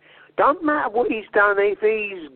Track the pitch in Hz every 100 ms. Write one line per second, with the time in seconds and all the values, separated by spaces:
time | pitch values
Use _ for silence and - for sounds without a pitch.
0 | _ - - - 233 330 302 294 247 214
1 | 240 220 196 214 208 202 208 196 214 220
2 | 208 190 147